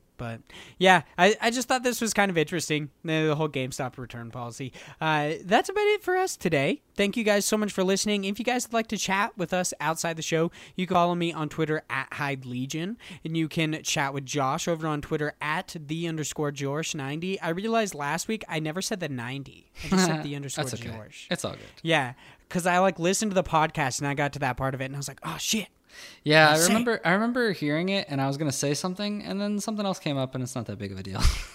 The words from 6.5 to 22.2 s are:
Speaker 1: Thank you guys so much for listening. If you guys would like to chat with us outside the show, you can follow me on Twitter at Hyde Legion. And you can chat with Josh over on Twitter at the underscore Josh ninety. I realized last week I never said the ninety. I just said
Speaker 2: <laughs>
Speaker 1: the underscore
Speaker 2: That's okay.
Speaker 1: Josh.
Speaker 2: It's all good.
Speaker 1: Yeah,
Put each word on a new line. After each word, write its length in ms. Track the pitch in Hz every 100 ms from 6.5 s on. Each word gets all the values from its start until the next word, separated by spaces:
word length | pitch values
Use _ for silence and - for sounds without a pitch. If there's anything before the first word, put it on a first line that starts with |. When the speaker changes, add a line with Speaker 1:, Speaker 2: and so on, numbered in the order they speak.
| 151 143 285 _ -
Speaker 1:
Thank 200 | 202 240
you 60 |
guys 220 | 214 208 -
so 100 | 214
much 160 | 208
for 120 | -
listening. 400 | 185 190 214 208
If 160 | 196 202
you 40 | 233
guys 200 | 247 -
would 60 |
like 140 | 233 220
to 100 | 202
chat 400 | - 190 220 214
with 160 | 165
us 220 | 180 180 -
outside 380 | 147 160 170 160
the 60 |
show, 260 | - 160 170 - - -
you 120 | 180
can 80 | 180
follow 180 | 175
me 180 | 175 170
on 180 | 156 151
Twitter 340 | - 156 156 -
at 240 | 135 131
Hyde 340 | - 143 135 131
Legion. 500 | 123 131 156 180 233 - 175
And 140 | 165 165
you 100 | 160
can 320 | 170 156 156
chat 280 | - 160 139
with 140 | 139 131
Josh 420 | 147 131 156 -
over 200 | 160 160
on 140 | 147
Twitter 300 | - 156 151 -
at 360 | 147 160 - 170 147
the 220 | 165 170
underscore 420 | 160 143 - 147
Josh 440 | 143 139 143 156 156
ninety. 440 | 135 151 180 190
I 100 | 165
realized 440 | 170 220 226 208
last 340 | 143 143 165 -
week 160 | 220 -
I 80 | 165
never 240 | 156 170
said 180 | - 208
the 100 | 160
ninety. 600 | 127 117 135 135 - _ - 147
I 20 |
just 160 | 185 180
said 160 | 156
Speaker 2:
<laughs> 0 |
Speaker 1:
the 120 | 151 143
underscore 300 | 139 160 131
Speaker 2:
That's 160 | 135
okay. 160 | 117 110
Speaker 1:
Josh. 300 | 107 - -
Speaker 2:
It's 160 | 180 -
all 60 |
good. 100 | - 107 -
Speaker 1:
Yeah, 300 | 160 160 123 127